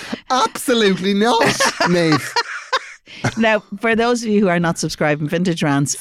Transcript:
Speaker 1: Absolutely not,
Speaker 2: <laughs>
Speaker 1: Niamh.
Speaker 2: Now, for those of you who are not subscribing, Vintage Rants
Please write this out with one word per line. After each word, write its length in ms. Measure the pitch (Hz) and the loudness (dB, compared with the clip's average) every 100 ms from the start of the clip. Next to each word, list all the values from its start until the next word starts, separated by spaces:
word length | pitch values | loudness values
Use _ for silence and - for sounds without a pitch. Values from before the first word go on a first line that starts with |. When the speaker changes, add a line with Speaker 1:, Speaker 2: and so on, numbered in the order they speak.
| - - - | -12 -10 -2
Speaker 1:
Absolutely 840 | 262 453 - - 240 202 185 185 | 0 0 -2 -2 2 2 2 0
not, 280 | 202 226 453 | 2 2 2
Speaker 2:
<laughs> 400 | - - 539 - | 2 2 -2 0
Speaker 1:
Niamh. 520 | 330 175 170 - - - - - - - - - - - - - | 0 2 2 0 0 -4 -4 -8 -6 -8 -8 -20 -20 -8 -6 0
Speaker 2:
Now, 220 | 226 220 - 196 | 0 0 -4 -6
for 160 | 233 220 | -2 2
those 280 | 233 240 | 2 0
of 60 | 233 | 2
you 120 | 208 | 2
who 60 | 196 | 4
are 100 | 175 | 2
not 180 | 170 170 | 0 -2
subscribing, 500 | 156 - 156 147 151 | -4 0 0 0 -2
Vintage 360 | 170 180 165 | 0 0 0
Rants 320 | 156 139 147 - | 0 2 0 -2